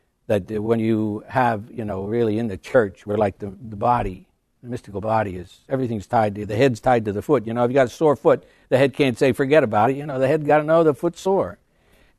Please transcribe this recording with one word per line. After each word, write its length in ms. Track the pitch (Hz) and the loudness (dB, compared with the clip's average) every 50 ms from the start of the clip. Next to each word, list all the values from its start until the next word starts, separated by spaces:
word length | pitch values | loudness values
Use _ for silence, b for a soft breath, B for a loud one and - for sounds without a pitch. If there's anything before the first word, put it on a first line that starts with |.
| _ _ _ _ _ - | _ _ _ _ _ -2
That, 240 | 107 101 90 101 | -2 -2 -2 -4
uh, 100 | 110 107 | -6 -6
when 160 | 104 113 117 113 | -2 0 0 0
you 460 | 110 113 113 107 107 107 104 107 - | 2 0 0 0 0 -2 -4 -6 -10
have, 420 | - - 131 127 117 113 104 110 - | -4 -2 0 0 0 0 -2 -8 -12
you 160 | - 120 110 | -12 -10 -8
know, 200 | 104 98 95 98 | -6 -6 -6 -6
really 340 | 101 113 120 117 110 104 110 | -4 -2 0 0 0 0 -2
in 80 | 120 | -4
the 100 | 110 95 | -4 -8
church, 520 | 90 - - - 131 107 98 90 - - 104 | -10 -8 0 2 2 2 2 -4 -10 -8 -4
we're 80 | 104 | -2
like 220 | 107 107 98 - - | 0 0 0 -2 -6
the, 80 | 104 | -12
the 280 | 98 95 - - 110 107 | -14 -12 -14 -16 -16 -8
body, 540 | 101 113 120 120 117 101 98 92 92 - _ _ _ _ _ _ _ | -4 -2 0 0 0 -2 -6 -8 -12 -18 _ _ _ _ _ _ _
the 60 | - 120 | -14 -12
mystical 320 | 123 - - 107 98 98 | -12 -12 -12 -12 -10 -8
body 340 | 98 110 110 110 107 101 87 | -4 -2 -2 -2 -2 -4 -8
is, 300 | 90 85 - - _ _ - | -10 -14 -16 -20 _ _ -6
everything's 380 | 139 131 131 117 117 101 - | -4 -4 -4 -4 -6 -8 -6
tied 300 | - 123 113 110 107 98 | -2 0 0 0 0 -2
to, 100 | 104 104 | -6 -8
the 80 | 98 104 | -4 0
head's 240 | 110 135 139 117 - | 2 2 2 2 0
tied 260 | - 131 123 120 104 | 0 2 2 2 0
to 60 | 107 | -2
the 100 | 98 104 | -4 -4
foot. 220 | - - 147 123 104 | 0 0 0 0 0
You 100 | 113 113 | -2 -2
know, 100 | 123 120 | -2 -2
if 60 | 120 | 2
you 20 | 127 | 2
got 140 | 139 131 110 | 2 2 2
a 20 | |
sore 240 | - - 165 151 131 | 0 0 2 2 2
foot, 300 | - - 165 127 - b b b b b b | 4 4 2 2 2 b b b b b b
the 100 | 139 123 | 2 2
head 160 | 143 131 - | 2 2 2
can't 240 | - 143 131 117 - | 0 0 0 2 2
say, 140 | 147 135 | 2 2
"Forget 320 | 120 - 139 131 147 156 135 | 2 0 0 4 4 4 4
about 260 | 107 107 104 110 131 | 4 2 2 2 2
it." 60 | 135 | 0
You 100 | 143 147 | -2 -6
know, 140 | 151 135 131 | -6 -2 -2
the 80 | 135 131 | 0 0
head 180 | 156 156 147 | 0 0 2
gotta 160 | 143 147 151 | 2 2 2
know 220 | 151 151 160 170 165 | 4 4 2 4 4
the 100 | 156 139 | 2 2
foot's 260 | - 170 170 - - | 0 -2 -4 -4 -2
sore. 380 | - 190 196 185 110 87 92 - _ _ _ _ _ _ _ _ _ _ _ | -2 0 0 0 0 -4 -8 -14 _ _ _ _ _ _ _ _ _ _ _